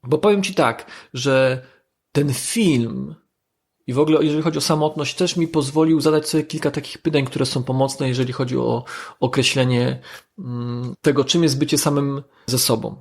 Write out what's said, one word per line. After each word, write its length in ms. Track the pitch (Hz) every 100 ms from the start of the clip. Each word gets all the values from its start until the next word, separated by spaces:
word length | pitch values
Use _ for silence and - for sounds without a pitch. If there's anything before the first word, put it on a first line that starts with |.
Bo 140 | 123 151
powiem 260 | 208 202
ci 100 | 190
tak, 380 | 185 127 117 - - -
że 480 | 127 135 131 131 131 - _ _ _ _
ten 220 | 143 143
film 840 | 127 - 233 202 131 117 - 139 160 _ _ _ _ _ _ -
i 60 |
w 60 | 127
ogóle 260 | 151 156 156
jeżeli 180 | 151
chodzi 140 | 160 156
o 40 |
samotność, 540 | - 156 151 151 139 -
też 220 | 180 175
mi 100 | 165
pozwolił 540 | 160 135 156 160 160
zadać 280 | 151 156 151
sobie 140 | 156
kilka 280 | 151 156 147
takich 260 | 143 - -
pytań, 280 | 160 147 131
które 200 | - 131
są 180 | 131
pomocne, 440 | 123 131 135 - 135
jeżeli 260 | 123 127
chodzi 240 | 131 127 131
o 260 | 120 113 - - - -
określenie, 840 | - 139 127 135 127 123 123 127 - - _ -
mm, 560 | 131 120 120 120 123 -
tego, 220 | - 139
czym 200 | 135 175
jest 160 | 165 135
bycie 180 | - 143
samym 460 | 151 143 139 139 - _ -
ze 140 | 123
sobą. 400 | - 113 53 -